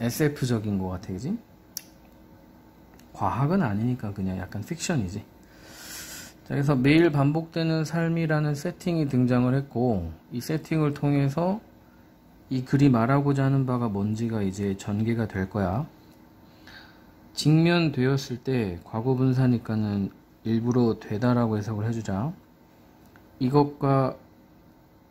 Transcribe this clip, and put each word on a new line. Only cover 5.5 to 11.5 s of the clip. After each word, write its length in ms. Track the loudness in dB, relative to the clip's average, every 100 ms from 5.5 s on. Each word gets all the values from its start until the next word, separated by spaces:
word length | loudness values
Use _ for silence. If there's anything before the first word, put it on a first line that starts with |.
| -20 -20 -20 -18 -16 -16 -16 -18 -20 -6
그래서 200 | -2 2
매일 360 | 2 6 6 6
반복되는 760 | 4 2 0 -4 -4 0 0
삶이라는 680 | -2 -2 0 0 0 0 0
세팅이 540 | -2 -6 -6 -2 0 0
등장을 460 | 2 4 4 2
했고, 580 | 0 -2 -2 0 0 -4 -10 -12
이 80 | -10
세팅을 540 | -4 -4 -2 0 0
통해서 680 | 0 0 2 0 0 -2